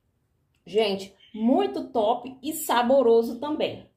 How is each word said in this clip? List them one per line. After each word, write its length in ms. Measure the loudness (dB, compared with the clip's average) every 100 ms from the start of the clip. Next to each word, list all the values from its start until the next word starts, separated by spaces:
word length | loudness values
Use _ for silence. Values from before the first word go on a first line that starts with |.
| _ _ _ _ _ _ -6
Gente, 500 | 0 0 -2 -8 _ _
muito 560 | -2 2 2 0 -4 -6
top 480 | -2 0 -2 -6 -14
e 120 | -10
saboroso 880 | -8 -2 0 4 4 6 4 2 -4
também. 500 | -6 -4 -4 -6 -18